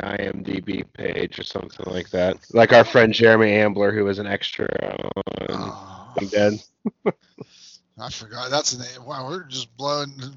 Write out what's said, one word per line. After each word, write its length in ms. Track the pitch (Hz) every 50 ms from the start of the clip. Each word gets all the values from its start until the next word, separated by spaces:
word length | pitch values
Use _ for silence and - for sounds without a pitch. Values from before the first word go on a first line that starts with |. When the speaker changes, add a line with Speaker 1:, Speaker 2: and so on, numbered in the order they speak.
| 98
Speaker 1:
I 120 | 196 143
M 260 | 101 101 98 - - -
D 180 | - - 98
B 240 | - - - - -
page 540 | - _ - - - - - - - - -
or 40 | -
something 420 | - - 101 - - - - - 92
like 200 | 92 92 87 -
that, 260 | - 90 90 92 92 - - - -
like 220 | 113 113 110 127
our 100 | 117 117
friend 260 | - - 131 117 113 107
Jeremy 400 | - 117 113 113 110 110 107 104
Ambler, 380 | 107 107 107 98 101 101 101
who 140 | 104 107 101
was 140 | 101 98 98
an 80 | 104
extra 400 | 101 101 98 - - - - - - - - -
on 280 | - - - - - - - 98 - - - - -
Speaker 2:
Oh. 640 | - - - 107 107 - - - - - - - -
Speaker 1:
Walking 140 | - 101 95
Dead. 340 | 101 104 104 104 107 107 - _ _ _ - 214 - _ -
<laughs> 80 | 214 - _ _ _ _ - - - _ - - - - - _ _ _ -
Speaker 2:
I 120 | 117 117
forgot. 400 | - - 113 107 110 113 123 127
That's 240 | 135 147 151 - 127
a 60 | 123
name. 260 | 123 120 - 131 123
Wow, 220 | 123 147 135 131 131
we're 160 | 165 190 180
just 300 | 139 131 131 123 117 117 120
blowing, 320 | 135 143 147 147 143 139 139 135 127 135 139